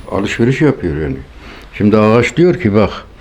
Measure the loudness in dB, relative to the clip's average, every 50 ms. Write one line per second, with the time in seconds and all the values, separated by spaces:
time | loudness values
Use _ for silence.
0 | -14 -6 -4 -4 -4 -4 -2 0 0 0 2 2 2 0 0 0 -4 -4 -4 -4
1 | -4 -6 -6 -8 -12 -16 -20 -20 -20 -20 -20 -20 -20 -20 -6 0 2 2 4 4
2 | 4 4 4 4 2 0 0 2 2 2 2 0 -2 0 2 2 2 0 -2 -8
3 | -14 -18 -20 -20